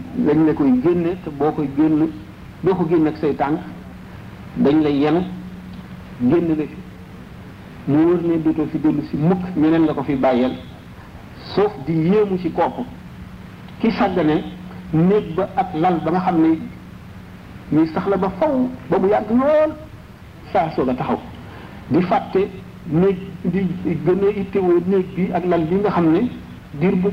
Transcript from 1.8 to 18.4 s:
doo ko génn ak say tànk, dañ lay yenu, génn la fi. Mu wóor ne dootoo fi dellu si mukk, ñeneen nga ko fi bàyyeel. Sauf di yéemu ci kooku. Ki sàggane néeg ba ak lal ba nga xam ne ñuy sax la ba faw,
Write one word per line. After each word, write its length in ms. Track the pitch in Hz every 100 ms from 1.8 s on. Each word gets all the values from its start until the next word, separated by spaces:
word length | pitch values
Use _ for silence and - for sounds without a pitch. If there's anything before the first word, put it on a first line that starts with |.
| 160 151 165 - - - - -
doo 120 | 175
ko 120 | 185 160
génn 180 | 170 151
ak 100 | 147
say 160 | 151
tànk, 240 | 131 139 165 - - - - - - - - - -
dañ 260 | 131 156
lay 140 | 151 139
yenu, 220 | 151 170 185 - - - - - - - - -
génn 280 | 123 170 165
la 60 | 151
fi. 120 | 143 - - - - - - - - - - - -
Mu 100 | 147
wóor 180 | 170 175
ne 160 | 170 165
dootoo 240 | 156 156 151
fi 120 | 151
dellu 240 | 151 147 -
si 60 | 151
mukk, 220 | 160 185 - 147
ñeneen 260 | 156 165
nga 100 | 156
ko 80 | 143
fi 120 | 143
bàyyeel. 380 | 131 131 120 127 - - - - - - - - - -
Sauf 180 | - 208 - -
di 60 |
yéemu 460 | 165 165 214 202 180
ci 120 | 165
kooku. 340 | - 143 - 175 - - - - - - - - -
Ki 100 | 226
sàggane 520 | - 202 180 151 156 - - - - -
néeg 420 | 156 180 214 160
ba 140 | 160 202 196
ak 180 | 185
lal 260 | 156 180 165
ba 60 | 151
nga 100 | 180
xam 200 | 180 165
ne 180 | 160 160 - - - - - - - - - - -
ñuy 140 | 151 160
sax 180 | 190 185
la 80 | 185
ba 140 | 190
faw, 300 | -